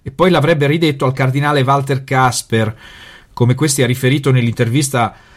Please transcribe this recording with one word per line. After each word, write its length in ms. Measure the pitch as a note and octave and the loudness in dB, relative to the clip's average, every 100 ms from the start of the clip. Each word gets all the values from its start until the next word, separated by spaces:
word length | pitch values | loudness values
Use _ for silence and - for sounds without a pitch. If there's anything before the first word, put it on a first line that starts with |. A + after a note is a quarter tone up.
e 80 | - | -14
poi 200 | - F#3 | 0 2
l'avrebbe 360 | E3+ C#3+ E3 C#3+ | 2 2 2 2
ridetto 380 | D#3+ E3 C#3 | 0 0 0
al 80 | C3+ | -2
cardinale 500 | C3+ C3 C3+ D3 D3 | -2 -2 0 0 0
Walter 420 | C3 C#3 C3+ C3+ | 2 0 0 -4
Kasper, 760 | C3+ C3 B2+ B2 - A2+ A2 A2+ - - - - _ | -2 0 0 0 -2 -2 -2 -4 -16 -20 -20 -20 _
come 220 | - A#2+ | -2 0
questi 280 | B2+ C#3+ C#3 | 2 0 0
ha 40 | B2 | 0
riferito 440 | B2 B2+ D3 C#3+ | 0 0 0 2
nell'intervista 840 | B2+ A#2 A2+ A#2 C3 C#3 C3 A2 - - | 2 0 0 0 0 0 -2 -2 -6 -20